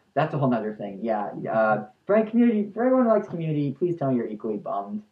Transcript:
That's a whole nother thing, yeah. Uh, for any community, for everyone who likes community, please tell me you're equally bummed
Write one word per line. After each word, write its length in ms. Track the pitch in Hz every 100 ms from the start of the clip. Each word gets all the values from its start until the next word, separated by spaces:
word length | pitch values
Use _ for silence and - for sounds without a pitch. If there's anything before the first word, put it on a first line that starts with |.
| _ 139
That's 180 | 156 143
a 20 |
whole 120 | 135
nother 260 | 117 107 107
thing, 240 | 101 95
yeah. 300 | 113 104 101 - -
Uh, 340 | 113 110 107 - _ -
for 100 | 214
any 140 | 214
community, 400 | 233 233 214 196
for 120 | 214
everyone 220 | 254 262 233
who 60 |
likes 160 | 208 -
community, 440 | 170 160 147 143 -
please 160 | 180 165
tell 140 | 135
me 60 | 123
you're 100 | 107
equally 300 | 107 110 104
bummed 440 | 95 101 101 107 -